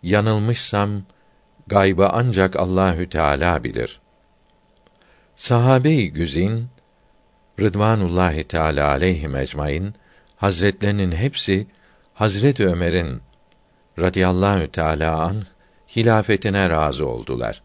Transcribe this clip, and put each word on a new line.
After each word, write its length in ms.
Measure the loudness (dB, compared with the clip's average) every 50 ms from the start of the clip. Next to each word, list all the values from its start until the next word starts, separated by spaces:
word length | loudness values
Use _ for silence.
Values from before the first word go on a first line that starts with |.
| -2
Yanılmışsam 1000 | 0 0 2 2 2 0 0 0 -2 -2 -4 -4 -4 -2 -2 -2 -2 -4 -6 -8 _ _ _ _ _ _ _ _ _ _ _ -10
gaybı 420 | 0 2 4 4 4 4 2 2 2
ancak 480 | 2 0 0 0 2 2 2 2 2
Allahü 520 | -2 -2 0 0 0 2 0 0 -2 -4 -6
Teala 560 | -2 0 0 0 0 2 0 0 0 0 -2
bilir." 360 | -6 -6 -6 -8 -8 -10 -16 _ _ _ _ _ _ _ _ _ _ _ _ _ _ _ _ _ _ _ _ _ _ _ _ _ _ _
Sahabe-i 760 | -14 -4 0 2 4 4 4 4 4 4 4 2 2 2 0 -2
güzin 560 | -4 -4 -2 0 0 0 0 -2 -4 -6 -8 _ _ _ _ _ _ _ _ _ _ _ _ _ _ _ _ _ 0
Rıdvanullahi 840 | 0 0 2 2 2 2 2 2 2 0 2 2 2 2 0 -2 -6
Teala 440 | -4 -2 0 0 0 0 0 0 0
aleyhim 480 | 2 2 2 0 0 -2 -4 -6 -4
ecmaîn 580 | -4 -6 -6 -6 -6 -4 -4 -4 -4 -6 -6 -10 _ _ _ _ _ _ _ _
hazretlerinin 760 | _ -2 -2 0 2 0 0 0 0 -2 -2 0 0 0 -2 -2
hepsi 540 | -2 -4 -4 -4 -4 -2 0 0 -2 -2 -6 _ _ _ _ _ _ _ _ _
Hazret 460 | -2 -2 0 0 2 0 0 2 2
Ömer'in 600 | 0 0 2 2 0 0 0 0 -2 -2 -6 -10 -14 _ _ _ _ _ _ _ _ _ _ _ _ _ _ -2
radıyallahu 760 | -2 0 2 2 2 2 2 2 2 2 2 0 -2 -2 -4
teâlâ 480 | -2 -2 0 0 0 0 -2 0 0
anh 240 | -2 -2 -4 -6 -8 -10 _ _ _ _ _ _ _ _ -4
hilafetine 760 | 0 2 4 2 2 2 0 -2 0 0 -2 0 0 2 2
razı 360 | 2 2 0 0 -2 -2 -4
oldular. 560 | -4 -4 -8 -8 -8 -6 -6 -6 -6 -8 -10